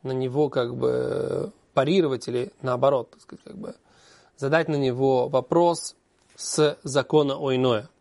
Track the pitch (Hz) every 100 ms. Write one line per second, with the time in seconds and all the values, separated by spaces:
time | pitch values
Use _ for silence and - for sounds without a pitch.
0 | 131 127 131 131 147 135 120 127 - -
1 | - - - - 202 _ _ - 135 190
2 | 156 123 - 123 - _ 131 123 135 139
3 | 117 _ - - - - 214 - _ _
4 | _ - _ _ 139 160 165 147 135 123
5 | 135 127 131 135 127 170 175 165 - -
6 | _ _ _ - - - 151 143 147 135
7 | 127 151 143 139 143 127 127 110 131 _